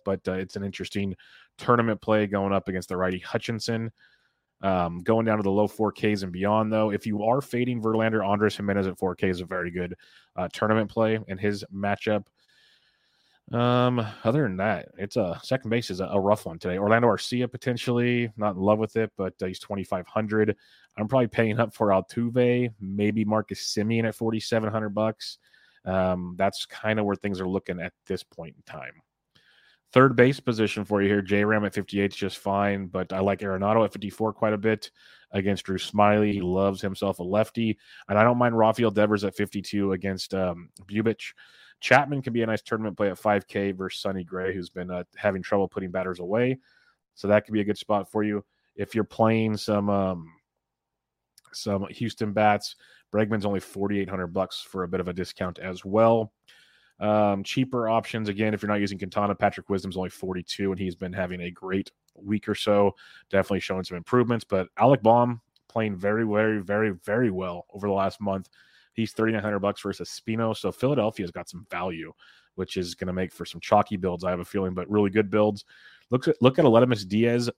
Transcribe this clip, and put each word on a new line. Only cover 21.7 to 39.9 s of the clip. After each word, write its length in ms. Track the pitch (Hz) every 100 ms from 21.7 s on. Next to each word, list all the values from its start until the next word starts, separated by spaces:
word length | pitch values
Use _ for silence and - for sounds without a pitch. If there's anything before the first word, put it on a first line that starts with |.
for 140 | - 107
Altuve, 840 | 95 92 - 120 123 123 123 123 110
maybe 460 | 95 101 104 107 104
Marcus 480 | 110 - 95 - -
Semien 320 | 104 113 113
at 80 | -
forty-seven 560 | 113 113 - 113 110
hundred 200 | 110 107
bucks. 480 | 101 110 107 - - _ _ _ _ -
Um, 500 | 92 92 90 90 90
that's 280 | 98 - -
kinda 380 | - 110 110
where 120 | 104 98
things 260 | 104 92
are 60 | 92
looking 340 | 95 - 90
at 120 | 82 _ -
this 180 | 95
point 320 | - - 82 52
in 60 |
time. 380 | - 78 65 78 _ _ _ _ _ _ _ _ _
Third 240 | 127 135 120
base 240 | 123 139
position 460 | - 110 107 - 98
for 160 | 104
you 80 | 98
here. 120 | 104
J 220 | 95 101
Ram 220 | 104 107 104
at 80 |
fifty-eight 400 | 104 95 101 98
is 40 | -
just 200 | 98 -
fine, 500 | 101 98 101 98 95
but 240 | 92 90
I 80 | 95
like 200 | 98 95
Arenado 440 | 101 95 98 113
at 80 | 107
fifty-four 420 | 101 98 - 110
quite 200 | 101 110
a 40 | 107
bit 320 | 107 110 - _ - - _
against 340 | 101 95 95 -
Drew 120 | 95
Smyly. 540 | - 104 104 104 107
He 100 | 101
loves 380 | 90 92 98 98
himself 400 | 101 95 101 90
a 40 |
lefty. 540 | 87 101 110 - 113 107 _ - -
And 100 | 104
I 60 |
don't 140 | 113 123
mind 200 | 123 113
Rafael 340 | 110 113 113
Devers 340 | 101 104 104 101
at 100 | -
fifty-two 560 | 101 104 92 101 98